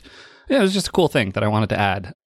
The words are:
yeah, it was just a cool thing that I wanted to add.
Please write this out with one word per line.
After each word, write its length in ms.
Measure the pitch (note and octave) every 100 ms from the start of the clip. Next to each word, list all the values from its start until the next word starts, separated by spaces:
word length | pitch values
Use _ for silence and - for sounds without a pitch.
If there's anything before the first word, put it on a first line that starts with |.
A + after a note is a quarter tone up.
| - - - - -
yeah, 100 | C4+
it 20 |
was 120 | F#3+
just 140 | G3 -
a 40 |
cool 180 | - E3
thing 220 | C#3+ G2
that 120 | G2+
I 60 | G#2+
wanted 180 | G#2+ G#2+
to 60 | -
add. 360 | G2+ G2 F#2+ - _